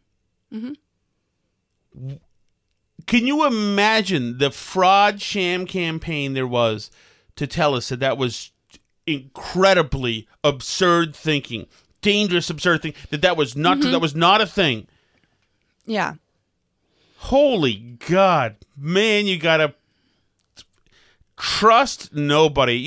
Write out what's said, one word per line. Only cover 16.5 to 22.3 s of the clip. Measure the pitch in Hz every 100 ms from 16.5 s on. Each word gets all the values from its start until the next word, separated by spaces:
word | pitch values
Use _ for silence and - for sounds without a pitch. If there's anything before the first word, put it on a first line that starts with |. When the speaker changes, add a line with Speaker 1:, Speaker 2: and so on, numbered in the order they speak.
| _ _ _ _ _ _ _
Speaker 2:
Holy | - 269 285 226 139 101 120 120 -
God. | 180 190 160 117 107 _
Man, | 139 147 185 220 208 202
you | 180
gotta | 165 160 151 - _ _ _ _ _ _ _ - - _ _ _ _ _ _ -
trust | - - 214 226 269 - -
nobody. | 147 147